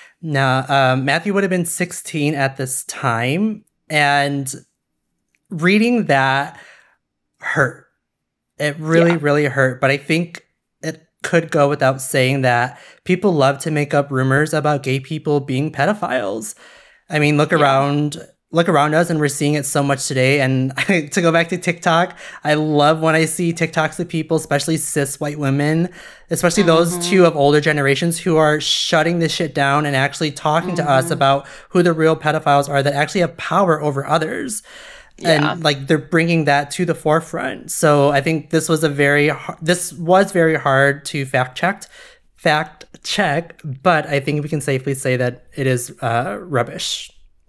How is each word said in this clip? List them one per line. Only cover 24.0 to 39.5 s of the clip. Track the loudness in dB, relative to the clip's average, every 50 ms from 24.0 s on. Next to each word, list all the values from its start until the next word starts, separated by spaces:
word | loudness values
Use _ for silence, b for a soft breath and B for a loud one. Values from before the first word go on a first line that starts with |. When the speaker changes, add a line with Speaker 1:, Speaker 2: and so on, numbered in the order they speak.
| -8 -6
Speaker 1:
people, | -6 -6 -4 -2 -2
especially | -2 -2 -2 -2 -2 -2 -2 -4
cis | -4 -4 -4 -4 -4 -4 -4 -4 -8
white | -8 -8 -6 -4
women, | -2 -2 0 0 0 0 0 0 -2 -2 B B B B B B B B
especially | -4 0 0 0 2 2
those | 2 4 4 4 2 2
Speaker 2:
Mm-hmm. | -2 -4 -4 0
Speaker 1:
two | 4 4 4
of | 4 4
older | 2 2 4 4 2
generations | 2 2 0 0 2 0 0 0 0 -2 -2 -2
who | -2 0 2
are | 4 4 4 2 0
shutting | -2 -2 -4 -4 -2 0 0 2 2 2 0 0
this | -2 -2
shit | -2 -4 -4 -4 -2
down | 0 0 2 2 0 0
and | 0 0
actually | 0 0 0 -2 -4 -6 -6
talking | -6 -4 -2 0 0 0 -2 -2 -4
to | -4 0 2
us | 2 2 2
Speaker 2:
Mm-hmm. | 0 -2
Speaker 1:
about | 0 2 2 2 0 -2 B B B B B
who | 0 2
the | 2 2
real | 2 2 2 2 2
pedophiles | 2 0 -2 -2 0 2 2 2 2 2 2
are | 0 0 0
that | 0 0
actually | 0 -2 -2 0 -2
have | -2 -2 -4
power | -8 -8 -2 0 0 2 2 2 0
over | 0 -4 -4 -4 -4
others. | -2 -2 -2 -2 -4 -6 -8 -8 -8 -10 -10 -12 B B B B B B B B B B -6
Speaker 2:
Yeah. | 0 2 2 2 2 0
Speaker 1:
And, | -2 0
like, | 0 0 0 0 0 0
they're | 0 0
bringing | 0 0 0 0 2 2 2 2 2
that | 2 2 2 0 -2
to | -4 -4 -2
the | -2 -2
forefront. | -2 0 0 0 0 0 -4 -8 -8 -8 -8 -10 -10 -10 -10
So | -4 0 2 4 4 6 4 4
I | 4 2
think | 0 0 -2 -2 -4 -2
this | -2 -2 0
was | 0 0 0
a | 0 0
very | 0 2 2 2 4 4 2 0
har-, | 0 -4 -8 -14